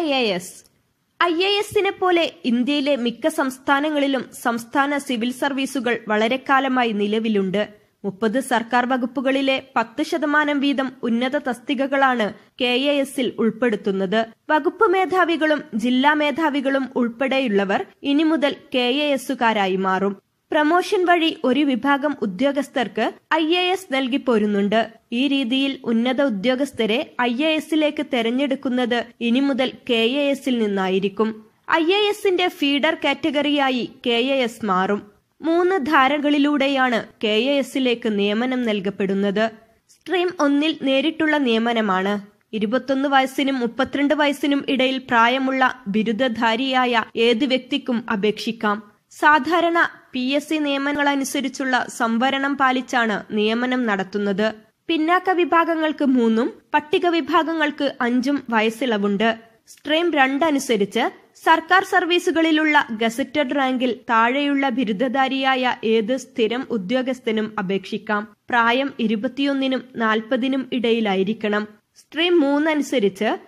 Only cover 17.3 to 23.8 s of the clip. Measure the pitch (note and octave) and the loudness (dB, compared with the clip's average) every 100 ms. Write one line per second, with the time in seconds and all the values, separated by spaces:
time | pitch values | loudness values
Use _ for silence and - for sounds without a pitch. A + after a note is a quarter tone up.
17.3 | C4 C4 G3 G3 G#3+ - _ C#4 C#4+ D#4+ | 0 0 0 0 -2 -4 _ 0 2 2
18.3 | D#4 C#4 - - B3+ B3 C#4 D4 C4+ - | 2 0 -2 -4 -2 0 0 0 -2 -2
19.3 | C4 A#3 G#3+ F#3+ F#3 F#3+ F#3 G3 G3 _ | 0 0 2 0 0 0 0 0 -4 _
20.3 | _ _ D4+ D4+ F4 F4+ G4+ F4+ F4 D#4+ | _ _ 0 2 2 2 0 2 2 0
21.3 | - C4 C4 D4 B3 C#4 C#4+ D4 C#4 A#3 | -2 0 2 2 0 0 0 -2 -4 -6
22.3 | F3+ C#4 C#4 C4+ C4+ A3+ - B3+ - - | -2 0 0 -4 -4 -4 -2 -4 -4 -8
23.3 | D#4 D#4 F4+ F4+ F#4+ | -4 0 0 0 -2